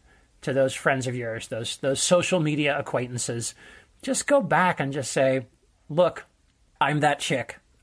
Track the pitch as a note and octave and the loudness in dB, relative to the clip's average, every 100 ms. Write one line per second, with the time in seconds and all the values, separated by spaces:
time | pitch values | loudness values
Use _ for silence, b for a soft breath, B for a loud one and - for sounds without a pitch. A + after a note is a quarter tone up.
0 | b b b _ - C3 C3 - D#3 C3+ | b b b _ -2 2 2 0 0 0
1 | B2+ B2 A#2 A2+ - A2+ A#2 - C#3 C#3+ | -2 -6 -6 -8 -8 -8 -8 -4 -2 0
2 | - F3+ - F#3 D3+ D3 D3 C#3+ - C3 | 4 4 4 0 0 0 0 -2 -2 -4
3 | B2 B2 - A#2 A2+ B B B B _ | -4 -6 -6 -6 -6 B B B B _
4 | - C4 - C#4+ F3 D3+ F3+ - C#3 C#3 | -4 -4 2 2 4 2 2 0 -4 -4
5 | B2 D3+ C3+ C3 B2 _ _ _ - D3+ | -2 2 2 2 -4 _ _ _ -4 2
6 | E3+ - - _ _ _ _ - C#3 D3 | 2 0 -12 _ _ _ _ -2 0 4
7 | D3 D3 - C3 - - _ _ | 2 2 -2 -4 -4 -14 _ _